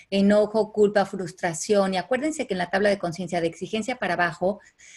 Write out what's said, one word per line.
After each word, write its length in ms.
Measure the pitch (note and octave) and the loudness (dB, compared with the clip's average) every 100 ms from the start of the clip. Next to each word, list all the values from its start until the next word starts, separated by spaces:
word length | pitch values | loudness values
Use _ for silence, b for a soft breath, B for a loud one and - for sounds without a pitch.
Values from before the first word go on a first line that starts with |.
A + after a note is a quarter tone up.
| B | B
enojo, 640 | G3 G3 G#3 G#3 A3 G#3 | 2 4 6 4 2 0
culpa, 340 | G#3 G#3 G#3 F#3+ | 2 4 4 0
frustración, 880 | G3 F3 - F3+ E3 - G3+ F#3+ | -2 -8 -4 -4 -4 0 2 2
y 40 | F#3 | 0
acuérdense 480 | F3+ B3 D#4 D#4 B3+ | -2 -2 -2 -4 -4
que 60 | |
en 40 | F#3 | -4
la 120 | F3 | -2
tabla 180 | G3 G3+ | 0 2
de 80 | G3 | 0
conciencia 420 | F3 D#3+ F3 F3 | -2 -6 -4 -2
de 60 | E3 | -2
exigencia 500 | E3 F3+ A3 G#3+ B3 | -4 -8 -6 -6 -6
para 180 | F#3+ | -4
abajo 460 | E3+ F3 D#3+ F3+ G3+ B B B | -2 -2 0 -4 -4 B B B